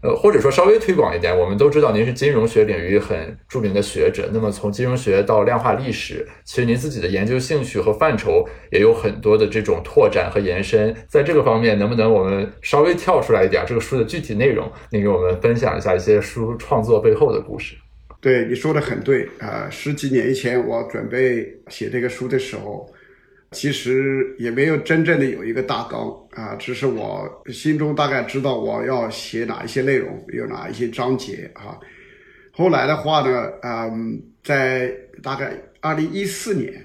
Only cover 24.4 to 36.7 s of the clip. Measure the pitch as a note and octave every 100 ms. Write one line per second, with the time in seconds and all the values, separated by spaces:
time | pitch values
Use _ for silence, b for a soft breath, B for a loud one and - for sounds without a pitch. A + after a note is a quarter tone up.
24.4 | A#2 A#2 D3+ D3+ - E3 E3 D3+ C3+ A2
25.4 | A2+ A2+ - A2+ A#2 A#2 A2+ - - -
26.4 | G#2+ G#2+ - B2+ C3+ A2 G#2 G2 - -
27.4 | - A#2+ D3+ D3+ D3+ D3 D3 C3+ A2+ C3+
28.4 | C3+ A#2+ A2+ A#2 A#2+ B2+ A2+ - - A2+
29.4 | A2+ G2 A2+ C#3 C3 C3 - - - A#1+
30.4 | - - - - A#2 A2+ B2 C3 - F#2+
31.4 | - - G2+ - B B B B B B
32.4 | B - F3+ D3 C3+ D3+ D3+ D#3 C3 B2
33.4 | A2 - A#2+ A2+ A2+ A2+ A2+ - - _
34.4 | - C#3 C3 C3 B2+ - - - C#3 C3+
35.4 | - - - _ D#3 D#3 D#3+ G3 G3 -
36.4 | A#3 F3+ A#2